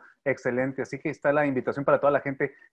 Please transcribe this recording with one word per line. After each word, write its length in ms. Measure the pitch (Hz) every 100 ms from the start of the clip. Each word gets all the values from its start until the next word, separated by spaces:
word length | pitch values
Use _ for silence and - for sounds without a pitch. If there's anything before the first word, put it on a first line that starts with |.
| - _
excelente. 600 | - 127 131 123 131 135
Así 160 | 123 135
que 100 | 160
está 240 | 139 151
la 140 | 147 147
invitación 360 | 127 120 123
para 160 | 143 143
toda 120 | 139
la 100 | 139
gente 320 | 143 135 143 - _